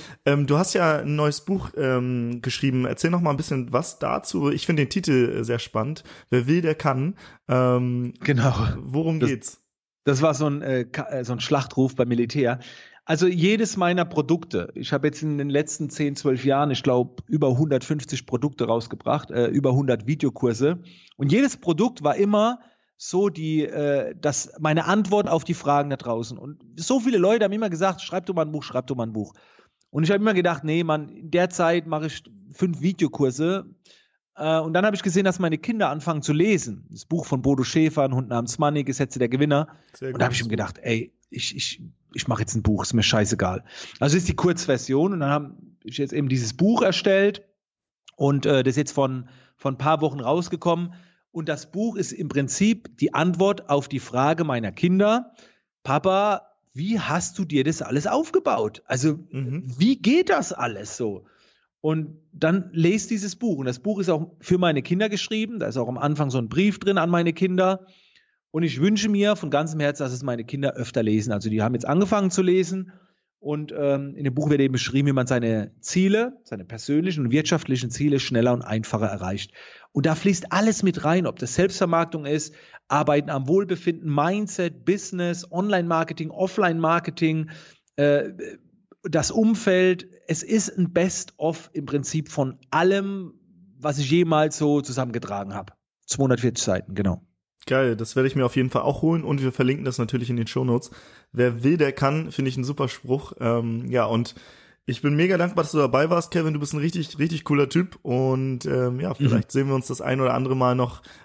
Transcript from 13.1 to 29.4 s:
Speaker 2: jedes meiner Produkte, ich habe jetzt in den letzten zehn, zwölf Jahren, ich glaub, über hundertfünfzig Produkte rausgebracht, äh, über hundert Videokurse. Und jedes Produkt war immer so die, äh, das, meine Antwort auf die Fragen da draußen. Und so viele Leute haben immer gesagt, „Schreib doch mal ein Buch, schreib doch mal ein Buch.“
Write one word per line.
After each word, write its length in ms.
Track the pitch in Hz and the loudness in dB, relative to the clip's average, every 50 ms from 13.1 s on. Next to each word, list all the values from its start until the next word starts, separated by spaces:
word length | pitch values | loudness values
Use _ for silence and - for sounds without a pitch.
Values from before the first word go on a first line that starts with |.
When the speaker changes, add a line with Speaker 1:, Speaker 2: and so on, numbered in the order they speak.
| 165 151 185 180 | 0 2 4 2
Speaker 2:
jedes 480 | 180 170 160 196 214 214 226 185 - | 4 4 4 4 4 2 0 -2 0
meiner 280 | 196 180 175 180 180 170 | 0 2 2 2 2 0
Produkte, 680 | 175 - 156 147 127 165 175 - - - 95 85 - - | 0 0 -2 2 2 0 0 0 -4 -4 -4 -4 -4 -8
ich 180 | - 135 - | -10 -6 -2
habe 140 | 151 135 139 | -2 0 0
jetzt 160 | 151 143 - | 0 -2 -2
in 160 | 156 156 147 143 | -4 -4 -4 -2
den 100 | 139 143 | -4 0
letzten 420 | 139 143 151 - - - 160 135 | 0 0 0 -2 -6 -8 -8 -8
zehn, 260 | - - 151 143 139 | -4 -4 -4 -4 -4
zwölf 280 | - - 143 131 123 127 | -2 0 0 0 2 2
Jahren, 280 | 139 135 139 147 147 | 2 2 2 2 0
ich 100 | 131 120 | 0 0
glaub, 400 | - 139 127 123 123 - - - - - | 2 2 2 2 2 0 -6 -16 -6 -4
über 280 | 156 156 151 135 127 | 0 2 2 2 4
hundertfünfzig 720 | 123 160 151 139 127 - - 156 151 123 - - 127 - | 2 2 2 2 0 0 -2 -4 -4 -4 -6 -8 -10 -6
Produkte 400 | - 127 123 127 147 139 - 120 | -4 -4 -2 -2 -4 -2 -2 0
rausgebracht, 640 | 113 113 117 113 - - 110 - 113 - - - - | 0 0 -2 -2 -6 -12 -6 -2 0 0 0 -2 -4
äh, 160 | - 123 120 | -2 0 0
über 260 | - - 139 139 131 127 | 2 2 2 2 4 2
hundert 340 | 135 143 131 123 107 101 120 | 2 2 2 0 0 0 -4
Videokurse. 720 | 156 143 - 135 107 - - 120 113 113 131 147 175 175 - - - - - - _ | -2 0 0 -2 -2 0 0 0 2 2 2 0 0 -2 -8 -18 -20 -20 -20 -20 _
Und 140 | - 139 135 | -4 0 2
jedes 260 | 160 233 277 269 - | 4 4 2 2 -2
Produkt 460 | - - 175 165 151 214 240 240 - | -2 -2 -2 2 2 2 0 0 0
war 140 | 147 147 127 | 0 0 2
immer 420 | 110 202 202 208 208 214 233 247 247 - _ _ _ _ _ _ _ | 2 2 2 4 2 2 2 0 -4 -12 _ _ _ _ _ _ _
so 300 | - - - 180 202 202 | -12 -4 0 0 0 0
die, 340 | 151 151 160 156 156 156 | 0 -2 -4 0 0 0
äh, 520 | 147 - - 147 147 143 143 139 120 - - - | 0 0 -2 -2 0 0 0 0 -2 -4 -8 -2
das, 340 | - 147 139 - - - - - | -2 -2 -2 -2 -6 -10 -10 -2
meine 280 | 151 156 151 165 160 | 2 2 2 4 4
Antwort 420 | 160 190 214 208 180 202 208 202 - | 2 2 2 2 2 2 2 2 2
auf 160 | 170 160 - | 0 0 0
die 100 | - 170 | -2 -6
Fragen 360 | - - 143 143 143 143 143 | -2 0 2 2 2 2 0
da 60 | 139 | -4
draußen. 400 | 131 - 123 117 113 117 113 123 | -6 -4 -4 -4 -4 -4 -8 -10
Und 280 | - - 143 147 - - - 123 | -14 -14 -16 -16 -16 -20 -20 -14
so 220 | 151 165 - 254 269 | -10 -2 0 0 2
viele 200 | 220 254 240 190 | 2 2 4 4
Leute 260 | 175 196 226 233 214 | 6 6 6 4 2
haben 80 | 190 | 2
immer 180 | 202 214 226 202 | 0 -2 -2 -2
gesagt, 300 | 170 156 190 196 180 - | -2 0 0 0 0 -2
„Schreib 260 | - - 170 190 180 | -8 -6 -6 -6 -4
doch 80 | - 185 | -2 -2
mal 100 | 165 156 | 0 0
ein 40 | 151 | 0
Buch, 140 | 151 151 - | -2 -8 -8
schreib 240 | - - 127 127 - | -4 -6 -6 -4 -4
doch 80 | 135 | -4
mal 100 | 123 113 | -4 -4
ein 60 | 113 | -4
Buch.“ 220 | 107 107 104 - - _ | -4 -6 -6 -8 -10 _